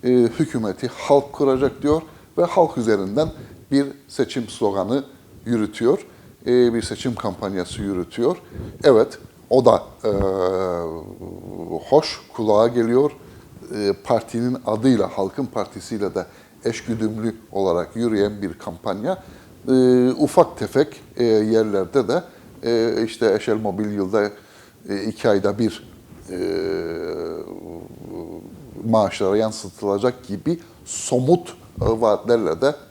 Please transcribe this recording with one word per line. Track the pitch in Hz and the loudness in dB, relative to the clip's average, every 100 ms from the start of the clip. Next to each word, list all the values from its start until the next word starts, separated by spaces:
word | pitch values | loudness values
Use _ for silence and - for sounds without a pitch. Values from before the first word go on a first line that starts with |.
E, | 120 | 4
hükümeti | 123 117 117 156 127 110 92 123 | 4 4 2 -2 -2 -4 -4 -8
halk | - - 143 143 | -8 2 2 2
kuracak | - 143 131 135 - | -2 0 2 0 -2
diyor | 147 156 160 - - - | 0 0 -2 -20 -10 -2
ve | |
halk | 170 - 160 - | 0 2 2 2
üzerinden | 113 104 95 110 160 - - - - | 2 2 0 -2 -2 -4 -18 -20 0
bir | 139 139 - - | 0 0 -6 -16
seçim | - 135 135 110 | -4 -2 -2 -8
sloganı | - 107 98 95 135 139 - - - - | -2 -2 0 -2 -2 -4 -18 -20 -16 -2
yürütüyor. | 120 101 - 113 180 - - - - - | -2 -2 0 2 2 -2 -20 -20 -10 2
E, | 123 120 | 4 4
bir | 117 | 2
seçim | 104 101 131 110 | -4 -6 -6 -4
kampanyası | 107 90 101 95 90 - | -6 -4 -6 -4 -6 -6
yürütüyor. | 101 92 87 - 131 180 - - - - | -4 -4 -6 0 0 0 -8 -16 -14 2
Evet, | 151 117 135 - - - - | 6 6 4 -2 -20 -20 0
o | 131 120 | 4 6
da, | 101 - - | 4 0 -6
e, | 113 101 98 95 92 92 92 87 85 82 98 90 90 90 92 92 85 85 - | -2 0 0 0 0 0 -2 -4 -6 -8 -14 -16 -16 -14 -14 -12 -8 -8 4
hoş, | 143 - - - | 4 4 -10 -14
kulağa | - 110 104 117 | -6 2 4 4
geliyor. | 123 113 120 147 - - - - - - 104 | 2 2 4 2 -2 -20 -20 -20 -20 -12 -4
E, | 101 95 | -2 -2
partinin | - 117 - 113 120 127 - | 0 0 0 -4 -2 -2 -2
adıyla, | 110 127 120 92 - | 0 4 4 2 -2
Halkın | 98 - 135 | -4 -4 -6
Partisi'yle | - 98 - - 110 98 95 | -4 -6 -8 -8 -4 -4 -4
de | 87 - - - - | -6 -14 -20 -8 -6
eşgüdümlü | 113 - 113 110 110 113 110 - | -6 -6 -4 -2 -2 -6 -6 -10
olarak | 98 95 87 - 113 | -2 0 0 -2 -4
yürüyen | 120 107 104 104 | -2 2 0 -2
bir | 98 | -8
kampanya. | - - 85 113 98 127 185 - - - - - | -8 -12 -10 -8 -6 -4 -6 -10 -20 -20 -14 0
E, | 131 127 123 123 | 4 6 6 4
ufak | 131 147 - 156 - | 2 2 4 2 2
tefek, | 107 131 151 - - - | -4 0 0 -2 -20 -2
e, | |
yerlerde | 120 110 107 113 110 98 90 139 101 | 2 4 4 2 2 0 0 0 0
de, | 151 - - - - | -2 -4 -20 -20 -8
e, | 117 117 113 107 113 | -2 0 0 0 -4
işte | - 113 104 | 0 2 2
Eşel | - 110 | 0 -2
Mobil | 107 95 107 | -2 -4 -4
yılda, | 104 95 104 104 - - - - _ - | -2 0 0 0 -4 -20 -20 -20 _ -8
e, | 101 | -6
iki | 104 - 123 | -6 -2 2
ayda | 101 101 101 | 2 0 0
bir, | 113 - - - - - - | -2 -2 -18 -20 -20 -20 -14
e, | 92 90 87 87 87 82 82 85 80 82 80 80 92 85 85 87 - 87 87 82 85 - - - - 113 | -8 -4 -4 -4 -4 -6 -8 -8 -8 -8 -10 -12 -14 -14 -16 -16 -18 -14 -14 -12 -14 -16 -20 -18 -10 0
maaşlara | 113 101 - 95 104 | 2 2 0 0 2
yansıtılacak | 110 107 98 - 101 101 123 123 - | 0 -4 -14 -6 -2 0 0 -2 -10
gibi | 101 147 165 - - - | -8 -4 -6 -8 -20 -14
somut, | - - 127 131 175 - - - - | -10 -2 -2 2 2 0 -18 -18 -4
e, | 110 113 | -2 2
vaatlerle | 113 101 107 120 92 82 | 2 2 2 2 2 0
de | 135 147 - | 0 -2 -12